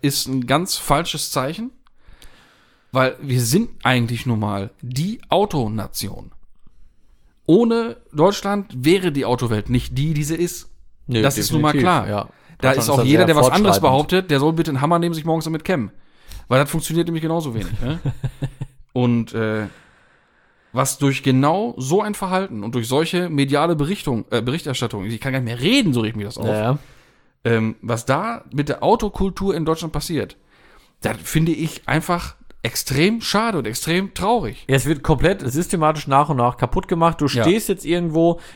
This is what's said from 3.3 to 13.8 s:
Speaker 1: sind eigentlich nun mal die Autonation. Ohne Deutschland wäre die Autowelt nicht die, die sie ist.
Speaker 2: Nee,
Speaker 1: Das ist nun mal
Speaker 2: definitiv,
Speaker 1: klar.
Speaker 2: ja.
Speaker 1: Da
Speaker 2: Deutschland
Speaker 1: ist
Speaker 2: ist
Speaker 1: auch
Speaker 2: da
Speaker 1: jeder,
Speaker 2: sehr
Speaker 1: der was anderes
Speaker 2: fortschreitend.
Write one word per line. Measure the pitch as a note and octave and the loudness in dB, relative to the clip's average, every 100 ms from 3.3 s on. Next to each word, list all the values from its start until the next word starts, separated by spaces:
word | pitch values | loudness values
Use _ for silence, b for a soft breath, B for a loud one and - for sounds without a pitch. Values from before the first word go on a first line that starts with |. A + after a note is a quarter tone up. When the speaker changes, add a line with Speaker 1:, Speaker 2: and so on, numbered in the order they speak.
| B2+ | 0
Speaker 1:
sind | A#2 E3+ A#3 - | 2 0 0 0
eigentlich | B2+ B2+ A#2 A#2 B2+ | 2 2 2 -2 -2
nun | A2 | 0
mal | G#2 G2 G2 - | 0 -4 -6 -10
die | B2 B2+ F3+ A#3+ - | -6 -4 -4 -4 -2
Autonation. | F3 G3+ D3 G#2+ G#2+ G2+ - G2 F2 - - - - - - - _ - _ _ _ - | 0 2 0 -2 -4 -6 -8 -8 -10 -16 -20 -20 -20 -20 -20 -20 _ -20 _ _ _ 4
Ohne | F#3 A#3 A#3 A#3 - - | 4 4 2 -2 -8 -8
Deutschland | D3 F3+ G3+ G3+ G3+ F#3+ | 2 2 2 -2 -4 -4
wäre | B2+ C#3 F#3+ F3+ | 0 4 4 2
die | C#3 | -2
Autowelt | A2 B2 A#2+ G#2+ G#2+ | 0 0 0 -2 0
nicht | B2 - B2+ | -2 0 -2
die, | D3+ | 0
die | D3 | 0
sie | D3+ E3 | -2 -2
ist. | F3 - - - - - - | -4 -6 -16 -20 -20 -16 -2
Speaker 2:
Nee, | A#2 | 2
Speaker 1:
Das | C#3 A#2+ | 2 2
ist | G2 | 0
nun | D3+ | 2
mal | D3+ | 2
Speaker 2:
definitiv, | D3 F3+ D#3 G2+ | 4 4 2 0
Speaker 1:
klar. | |
Speaker 2:
ja. | G#2 - b b b | -4 -6 b b b
Speaker 1:
Da | C3 | 0
Speaker 2:
Deutschland | C3+ | 2
Speaker 1:
ist | |
Speaker 2:
ist | A2+ | 2
Speaker 1:
auch | C#3 | 4
Speaker 2:
da | |
Speaker 1:
jeder, | B2 D#3 | 6 6
Speaker 2:
sehr | F3+ | 6
Speaker 1:
der | D3+ | 6
was | C3 | 6
anderes | F3+ G3+ | 6 4
Speaker 2:
fortschreitend. | G3 | 4